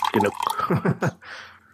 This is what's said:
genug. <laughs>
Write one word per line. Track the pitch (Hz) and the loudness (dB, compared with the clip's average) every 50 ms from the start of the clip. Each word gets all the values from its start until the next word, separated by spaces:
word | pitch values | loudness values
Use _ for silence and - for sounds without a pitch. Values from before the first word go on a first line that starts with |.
| - - - | 0 2 2
genug. | - 101 101 - - - - - - - - | 4 2 2 0 0 -2 -2 -2 -2 0 0
<laughs> | 180 - - 190 - - - 147 - - - - - - - - - - _ _ | 0 2 2 2 0 2 0 -2 -4 -4 -12 -16 -16 -16 -16 -18 -20 -20 _ _